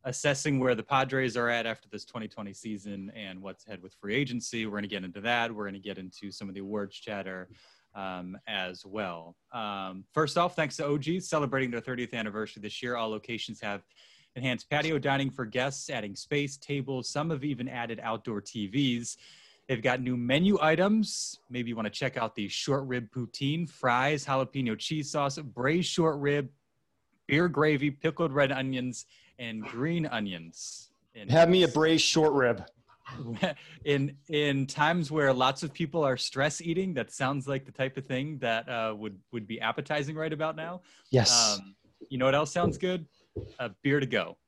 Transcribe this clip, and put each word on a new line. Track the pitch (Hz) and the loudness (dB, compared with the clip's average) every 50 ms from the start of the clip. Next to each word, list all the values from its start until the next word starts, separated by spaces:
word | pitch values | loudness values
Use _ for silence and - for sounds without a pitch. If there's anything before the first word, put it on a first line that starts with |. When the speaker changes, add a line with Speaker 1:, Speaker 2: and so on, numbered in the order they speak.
| _ | _
Speaker 1:
assessing | 131 127 - - 147 139 135 - 156 139 131 | -6 -6 0 2 2 2 2 2 2 2 4
where | 127 127 123 | 4 4 2
the | 110 107 | 2 2
Padres | - 139 135 135 131 131 131 131 123 107 | 2 2 2 2 2 2 0 0 2 0
are | 123 120 120 | 0 2 2
at | 117 117 113 | 2 0 0
after | 113 110 - _ - | -2 -4 -6 _ -14
this | 107 104 - | -14 -14 -12
twenty | - - 120 110 107 | -10 -10 -10 -10 -8
twenty | - 113 104 98 | -10 -12 -12 -12
season | 95 - - 113 107 98 95 104 101 98 95 101 - | -12 -12 -8 -8 -8 -8 -8 -10 -10 -10 -10 -12 -12
and | 113 104 95 92 95 | -14 -14 -14 -14 -12
what's | 95 98 92 _ - | -12 -14 -14 _ -14
ahead | - 104 85 | -16 -16 -14
with | 87 92 _ | -14 -20 _
free | _ - 101 107 | _ -6 -2 0
agency. | 139 143 131 120 117 - - - 113 110 | 0 0 0 -4 -6 -6 -4 -4 -4 -4
We're | 107 101 | -4 -4
gonna | 104 101 | -4 -4
get | 95 104 98 | -4 -6 -6
into | 92 87 82 101 | -6 -6 -10 -4
that. | 98 117 120 120 117 117 | -2 0 2 2 0 -2
We're | 113 104 104 | -4 -6 -6
gonna | 101 98 98 | -8 -8 -8
get | 95 101 95 95 | -10 -10 -10 -8
into | 92 95 - - 101 98 | -10 -14 -14 -12 -12 -12
some | 92 - 104 98 | -12 -10 -12 -10
of | 92 | -10
the | 98 | -8
awards | 98 98 107 104 101 98 - | -8 -4 -4 -4 -4 -6 -10
chatter, | - - 113 104 101 95 95 92 92 92 92 104 92 - - _ _ _ _ | -14 -10 -8 -8 -6 -6 -8 -10 -10 -12 -14 -18 -20 -20 -20 _ _ _ _
um, | _ 101 98 95 92 90 90 90 92 107 _ | _ -10 -8 -8 -8 -8 -8 -10 -12 -12 _
as | 113 107 98 92 90 92 - - | -6 -4 -4 -4 -4 -6 -12 -14
well. | 98 95 107 104 92 85 82 82 85 85 _ _ _ | -8 -6 -4 -4 -4 -4 -8 -12 -16 -20 _ _ _
Um, | - 117 107 104 101 98 95 95 95 95 98 _ | -8 -6 -6 -4 -4 -6 -6 -8 -8 -10 -14 _
first | _ 156 156 143 - 175 | _ 0 0 2 4 2
off, | 170 180 - | 2 2 2
thanks | - 156 143 - | -2 -2 -2 -2
to | - 151 | -4 -2
O | 143 147 | 0 0
G's | 151 135 156 175 185 180 - | 0 0 -2 -2 -2 -2 -2
celebrating | 165 151 147 127 131 135 131 123 | 0 0 0 0 0 0 0 0
their | 120 117 | -2 -6
thirtieth | - 131 127 123 123 110 - | -4 -4 -4 -4 -4 -4 -4
anniversary | 117 110 107 101 107 107 104 - 110 | -4 -4 -4 -4 -6 -6 -6 -8 -12
this | 101 104 - - 123 | -10 -10 -8 -6 -6
year. | 123 123 | -4 -2
All | 120 113 110 | -2 -2 -2
locations | 110 107 - - 117 107 - - 107 - | -4 -6 -6 -8 -8 -6 -6 -8 -10 -8
have | - 104 101 95 - _ _ _ - _ - _ _ _ _ | -6 -6 -6 -6 -10 _ _ _ -20 _ -20 _ _ _ _
enhanced | 123 127 131 123 110 - _ | -4 -2 -2 -2 -2 -4 _
patio | 147 151 151 160 160 143 | 0 0 0 2 0 0
dining | 139 139 139 139 139 135 | 2 2 2 2 0 -2
for | 139 - 123 | -2 -4 -8
guests, | 110 104 123 127 143 139 - - - | -4 -2 -2 -2 0 -2 -6 -8 -6
adding | 143 117 104 104 98 | -6 -6 -6 -6 -8
space, | - - _ 147 147 143 139 139 | -10 -6 _ -2 -2 -2 -2 -6
tables. | - - - 143 139 131 135 135 127 123 - | -12 -8 -4 -4 -4 -2 -2 -4 -4 -4 -4
Some | - 147 151 165 | -4 -2 -2 -2
have | 160 131 | -2 -2
even | 131 147 139 117 123 131 | -2 -4 -4 -4 -6 -6
added | 127 123 120 117 113 107 | -4 -6 -6 -6 -6 -6
outdoor | 117 113 113 110 - 120 110 104 | -4 -4 -4 -4 -4 -4 -6 -6
T | 101 - - 113 104 95 | -6 -6 -6 -4 -4 -2
Vs. | 101 139 143 131 120 117 120 - - - - - - - - - _ _ _ | 0 2 2 2 2 0 -2 -6 -10 -12 -16 -20 -20 -20 -20 -20 _ _ _
They've | - 131 113 | -4 -4 0
got | - 127 117 - | 2 2 2 2
new | 123 123 127 | 0 -2 0
menu | 120 120 120 135 151 180 202 208 - | 0 2 4 4 6 6 6 6 6
items. | 151 156 160 160 185 202 214 220 208 - - - - - - - _ _ | 6 6 6 6 6 4 4 4 2 0 -2 -6 -6 -8 -10 -14 _ _
Maybe | 123 123 120 117 | -4 -4 -2 -2
you | 117 | -2
wanna | 113 110 104 | -2 -2 -4
check | - - 139 127 - | -2 -2 -2 -2 0
out | 127 117 110 - | -2 -4 -2 -2
the | - 104 | -4 -4
short | 95 - - - 143 135 139 139 | -4 -4 -4 0 0 0 0 0
rib | 131 127 123 117 - | -2 -2 -4 -4 -4
poutine, | _ 131 120 98 - - 139 139 151 170 175 151 | _ -6 -6 -6 -4 -2 -2 0 0 0 -2 -4
fries, | - - - 127 120 123 131 143 156 143 143 | -6 0 2 4 4 4 4 2 2 0 0
jalapeno | 143 135 135 131 - - 139 127 117 110 110 | 0 0 0 0 0 -2 -2 0 0 -2 -2
cheese | - - 160 156 143 - | -4 -4 -4 -4 -4 -2
sauce, | - 151 143 139 135 | 0 0 0 0 -2
braised | 156 156 127 101 120 123 135 160 180 175 - | -4 -10 -10 -6 0 2 2 2 2 2 2
short | - - 165 160 147 143 | 2 4 4 4 4 2
rib, | 143 143 143 147 139 139 _ _ _ _ _ _ _ _ _ _ _ _ _ _ _ | 2 2 2 2 0 -2 _ _ _ _ _ _ _ _ _ _ _ _ _ _ _
beer | - 139 151 175 175 | 2 4 4 4 4
gravy, | 147 147 151 156 151 135 143 147 | 4 4 4 4 4 4 2 0
pickled | 139 - - 160 156 - 170 151 | -2 0 -2 -2 0 2 0 2
red | 135 147 143 135 | 4 4 4 4
onions, | 139 135 131 135 131 127 123 127 117 - - _ - - _ _ _ - | 2 0 -2 -2 -2 -2 -2 -4 -6 -8 -14 _ -20 -20 _ _ _ -12
and | 123 117 113 110 | -10 -8 -8 -8
green | 107 101 104 117 135 165 170 175 156 | -8 -8 -4 -2 0 0 0 0 0
onions. | - 123 113 104 101 90 82 82 82 - - - - - - - _ _ _ _ _ _ | 0 -2 -2 -2 -2 -4 -8 -10 -14 -14 -14 -14 -14 -14 -14 -18 _ _ _ _ _ _
And | 113 104 107 | -14 0 4
Speaker 2:
Have | 123 160 170 170 | 8 8 10 10
me | 180 185 175 | 10 8 6
a | 147 | 6
braised | 123 151 156 160 165 160 - | 6 4 6 6 6 6 4
short | - - 170 156 156 | 4 6 6 6 6
rib. | 143 139 127 120 120 92 92 - _ _ _ _ - _ _ - 123 120 139 117 | 6 6 4 4 4 0 -4 -14 _ _ _ _ -20 _ _ -14 -10 -10 -8 -6
Speaker 1:
<laughs> | 117 107 - 175 147 - - - - - - | -2 -2 -2 -2 -2 -6 -14 -20 -20 -6 0
In, | 147 143 139 135 139 - - _ - | 2 2 4 2 0 -2 -8 _ -2
in | 160 147 147 143 139 135 135 | 0 2 2 4 2 2 0
times | 135 - 151 147 156 170 175 160 135 | -2 2 2 4 4 4 2 0 0
where | 151 156 143 135 | 2 4 4 6
lots | 131 123 127 135 139 - | 6 6 4 4 4 2
of | - 147 - | -6 -8 -4
people | - 165 - - 165 | -4 -4 -2 0 2
are | 151 135 131 | 2 2 2
stress | - - - - 131 139 156 147 - | 0 -2 -4 0 0 0 0 0 -2
eating, | 165 170 165 185 190 190 165 | -4 -2 0 0 0 0 -2
that | 127 113 - | -2 -4 -4
sounds | - - 139 131 143 143 135 | -4 -2 -2 0 0 -2 -2
like | 139 139 135 135 | -2 -4 -4 -4
the | - | -8
type | - - 131 135 - 139 | -4 -4 -4 -2 -2 -8
of | 135 | -6
thing | - 135 127 139 156 156 135 | -4 -2 -2 -2 -4 -4 -2
that, | 123 117 113 113 - | 0 0 0 0 -2
uh, | - 123 117 113 110 107 | -4 -4 -2 -2 -2 -2
would, | 104 110 107 98 95 _ _ | -4 -8 -8 -10 -10 _ _
would | - 117 107 | -8 -8 -6
be | 98 113 107 | -6 -6 -2
appetizing | 110 113 117 - 147 - 151 147 143 143 156 | -2 -2 -2 -2 -4 -2 -2 -2 -2 -2 -4
right | 156 160 160 | -4 -4 -4
about | 156 151 156 160 160 | -2 -2 -2 -4 -4
now. | 156 160 165 180 180 _ - - - _ _ | -6 -10 -10 -10 -12 _ -20 -20 -20 _ _
Speaker 2:
Yes. | - 127 110 - 120 120 117 107 104 98 | 4 4 6 6 4 4 4 4 2 -2
Speaker 1:
Um, | 98 - - _ _ _ _ _ - _ | -6 -14 -20 _ _ _ _ _ -12 _
you | 139 | -2
know | 123 127 | 2 4
what | 131 135 | 4 4
else | 147 156 151 | 4 2 2
sounds | - 175 175 170 143 - | 0 2 2 2 2 0
good? | 185 180 185 175 156 _ _ _ _ _ _ - - - - - | 0 0 0 -2 -4 _ _ _ _ _ _ -10 -10 -10 -8 -8
A | 127 113 92 _ | -8 -8 -8 _
beer | _ 135 139 147 | _ 4 4 4
to | 135 | 2
go. | 120 117 104 85 85 - _ _ | 2 2 0 0 0 -6 _ _